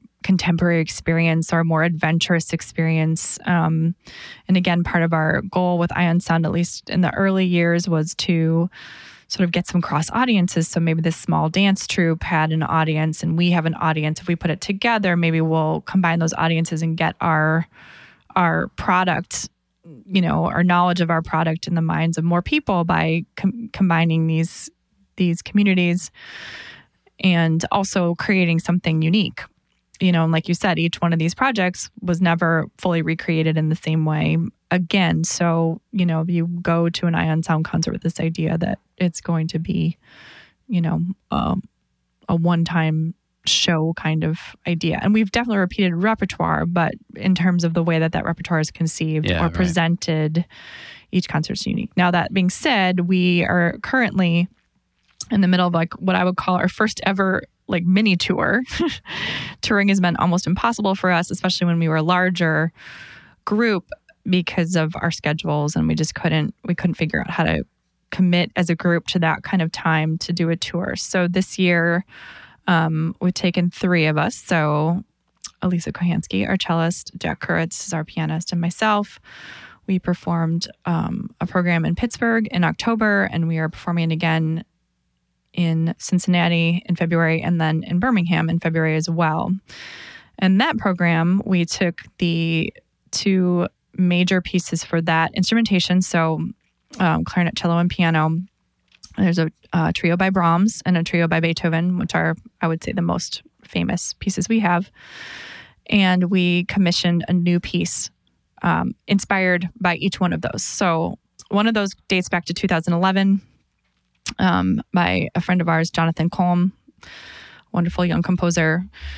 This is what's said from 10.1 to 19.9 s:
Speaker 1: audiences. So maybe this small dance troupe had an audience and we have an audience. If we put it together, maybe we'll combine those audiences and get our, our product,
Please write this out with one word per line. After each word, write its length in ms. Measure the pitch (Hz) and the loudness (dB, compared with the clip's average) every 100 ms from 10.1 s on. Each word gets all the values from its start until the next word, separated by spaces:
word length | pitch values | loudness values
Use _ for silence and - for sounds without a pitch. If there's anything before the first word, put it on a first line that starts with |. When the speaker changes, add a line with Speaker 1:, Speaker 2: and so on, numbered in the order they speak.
Speaker 1:
audiences. 560 | 226 254 214 180 - 165 | 0 2 2 2 0 -2
So 120 | - | 0
maybe 220 | 165 160 | 0 0
this 160 | 165 160 | 0 -2
small 320 | - 156 156 | -2 0 0
dance 380 | 175 196 196 - | 2 2 2 -2
troupe 340 | - 170 160 | 0 0 0
had 300 | - 160 156 | -2 0 0
an 100 | 160 | 0
audience 640 | 151 160 160 156 160 156 | 0 0 0 0 0 -2
and 120 | 165 165 | -2 2
we 140 | 175 | 2
have 140 | 175 160 | 2 0
an 80 | |
audience. 480 | 160 160 156 151 160 | -2 -2 0 -2 -2
If 60 | - | -2
we 80 | 170 | -2
put 160 | 170 | -2
it 100 | 151 | -4
together, 560 | - 196 240 226 196 170 | -4 -2 0 0 2 2
maybe 240 | 170 160 | 2 2
we'll 400 | 160 160 156 160 | 2 2 0 -2
combine 380 | - 190 170 170 | -2 0 2 2
those 140 | 165 160 | 0 0
audiences 480 | 165 165 165 160 | 0 0 -2 -2
and 120 | 165 160 | -2 -2
get 200 | 160 - | -2 -2
our, 460 | 175 160 156 160 170 - - - - _ - - | 0 2 2 0 -2 -8 -20 -20 -20 _ -6 0
our 320 | 175 165 - - | 2 0 -2 -4
product, 720 | - 185 185 165 185 - - _ _ _ - | 0 2 2 -2 -4 -8 -10 _ _ _ -20